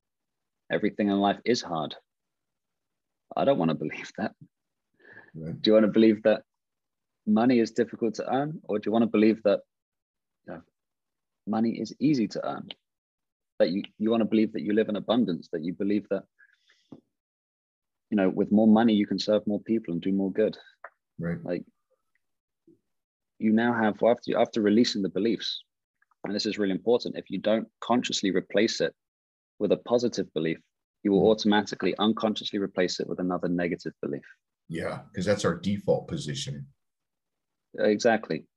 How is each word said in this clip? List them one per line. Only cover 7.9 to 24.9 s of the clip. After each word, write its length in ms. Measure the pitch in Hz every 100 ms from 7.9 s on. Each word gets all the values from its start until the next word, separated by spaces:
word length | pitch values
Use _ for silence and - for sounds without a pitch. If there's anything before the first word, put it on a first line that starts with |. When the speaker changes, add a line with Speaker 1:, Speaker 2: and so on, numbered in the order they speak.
| 107 117 -
Speaker 1:
to 160 | -
earn, 300 | 127 151 160 -
or 120 | 104
do 60 | 104
you 40 |
want 100 | 113
to 60 | 113
believe 340 | 107 107 107 101
that, 160 | 95 - _ _ _ _ _ _ _ -
you 60 |
know, 80 | - - _ _ _ _ _ _ _ -
money 240 | 110 117
is 240 | - 110 -
easy 280 | 139 139 104
to 200 | - -
earn? 220 | - - - _ _ _ _ _ _ _ -
That 120 | 101
you, 100 | 95 - -
you 140 | 107
want 100 | 113
to 40 | 101
believe 280 | 110 110
that 80 | 98
you 120 | 78
live 140 | 104 107
in 100 | 104
abundance, 520 | - 117 101 82 -
that 120 | 85
you 100 | 80
believe 340 | 90 101 104 101
that, 140 | 95 - _ _ _ _ _ _ - _ _ _ _ _ _ _ _ _ _ _
you 60 | 107
know, 120 | 95
with 220 | 98 98
more 160 | 104 110
money, 260 | 110 117
you 140 | 104 101
can 100 | 95
serve 300 | - 104 107
more 120 | 104
people 340 | - 113 113
and 80 | 85
do 100 | 98
more 180 | 98 98
good. 240 | 98 107 - - _ - _ _ -
Speaker 2:
Right. 240 | 85 85
Speaker 1:
Like, 200 | 85 87 - _ _ _ _ _ _ _ _ _ _ _ _ _ _ _ _ -
you 120 | 110
now 220 | 110 120
have, 280 | 120 110 101
after, 340 | 113 120 - 98
after 240 | 117 120
releasing 400 | 104 107 123